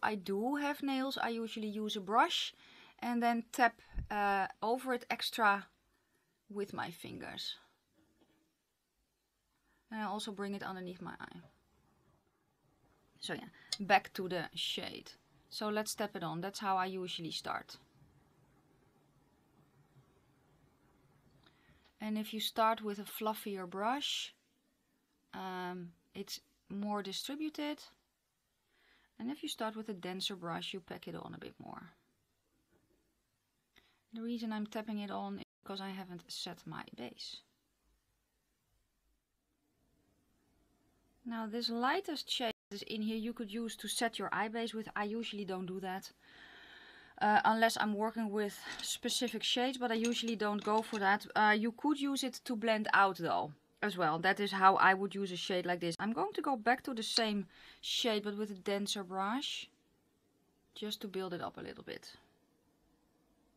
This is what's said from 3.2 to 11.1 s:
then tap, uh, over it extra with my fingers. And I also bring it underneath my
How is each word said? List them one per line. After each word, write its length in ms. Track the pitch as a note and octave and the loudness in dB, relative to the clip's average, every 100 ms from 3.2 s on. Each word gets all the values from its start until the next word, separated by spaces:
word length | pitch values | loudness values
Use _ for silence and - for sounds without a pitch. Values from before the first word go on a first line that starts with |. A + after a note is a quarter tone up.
then 220 | A#3 A#3 A3+ | 4 2 0
tap, 280 | - A#3+ - - - - | 4 4 4 -10 -6 -2
uh, 380 | G#3 G3+ G3 F#3+ - | 2 4 4 2 -2
over 320 | G#3+ B3+ C4 | 0 0 0
it 140 | B3 - | -2 -2
extra 600 | A#3 - - G#3+ G3+ - _ _ _ _ _ _ _ - | -4 -2 4 4 4 0 _ _ _ _ _ _ _ -10
with 220 | G3+ G3+ | -6 -4
my 180 | - A2+ | -4 -6
fingers. 640 | E3+ - - - - - - - _ _ _ _ _ _ _ _ _ _ _ _ _ _ _ _ _ _ _ _ _ - | -8 -12 -10 -10 -8 -8 -8 -14 _ _ _ _ _ _ _ _ _ _ _ _ _ _ _ _ _ _ _ _ _ -12
And 80 | A3 | -6
I 60 | G#3+ | -2
also 260 | G#3 G#3+ | -2 -4
bring 240 | F#3+ G3+ G3+ | -4 -4 -4
it 80 | |
underneath 360 | - F#3+ F3+ F3+ | -6 -6 -8 -8
my 140 | - | -10